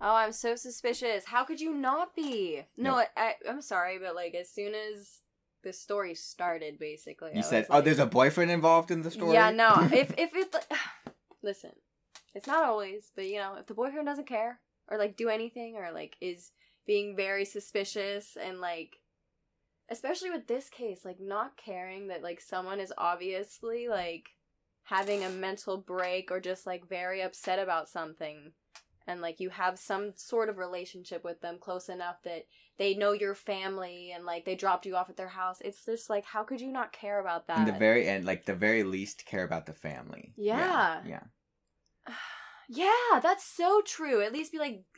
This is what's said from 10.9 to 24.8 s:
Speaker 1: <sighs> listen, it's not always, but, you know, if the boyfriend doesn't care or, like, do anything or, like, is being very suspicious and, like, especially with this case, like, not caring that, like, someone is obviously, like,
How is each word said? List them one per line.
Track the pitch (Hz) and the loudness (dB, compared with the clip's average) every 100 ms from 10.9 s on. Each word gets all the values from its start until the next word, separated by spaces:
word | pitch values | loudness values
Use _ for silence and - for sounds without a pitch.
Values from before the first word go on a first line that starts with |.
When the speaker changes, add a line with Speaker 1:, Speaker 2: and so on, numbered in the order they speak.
| - | -10
Speaker 1:
<sighs> | - - _ - | -18 -20 _ -8
listen, | - - - - _ _ _ - _ | -6 -6 -12 -20 _ _ _ -20 _
it's | 202 277 | -12 0
not | 320 277 | 4 4
always, | 214 190 208 - - | 2 -2 -8 -10 -8
but, | 190 | -4
you | 208 | -4
know, | 196 196 | -6 -8
if | - | -8
the | |
boyfriend | 214 269 294 285 | -4 -2 -2 -4
doesn't | 285 285 | -4 -4
care | 226 233 247 _ _ - | -2 -2 -6 _ _ -6
or, | 214 | -2
like, | 208 196 | -2 0
do | 226 | -2
anything | 220 233 240 226 220 | -2 -4 -8 -12 -10
or, | 175 | -8
like, | 160 151 - | -8 -12 -8
is | 180 175 - _ _ _ - | -8 -8 -16 _ _ _ 0
being | 202 208 196 | 2 2 -2
very | 190 196 196 | -2 0 -2
suspicious | 202 - 202 202 214 196 202 208 208 | -6 -4 -4 -2 -4 -4 -4 -8 -8
and, | 185 185 | -8 -6
like, | 175 165 165 - _ _ _ _ _ _ _ _ - | -6 -6 -10 -18 _ _ _ _ _ _ _ _ -12
especially | 233 262 359 370 | -6 -4 -4 -4
with | 320 226 | -6 -4
this | 254 - | -4 -6
case, | - 226 180 190 | -10 -8 -8 -12
like, | 180 | -12
not | 196 202 269 - | -6 -4 -4 -8
caring | - 185 185 196 196 | -12 -10 -10 -10 -10
that, | 175 | -8
like, | 175 170 | -8 -12
someone | - 185 185 196 | -8 -6 -4 -6
is | 190 - | -6 -2
obviously, | 170 175 185 190 202 - 226 240 240 | -2 -2 -4 -6 -8 -10 -6 -6 -2
like, | 196 175 165 - _ _ _ _ _ | -2 -2 -8 -14 _ _ _ _ _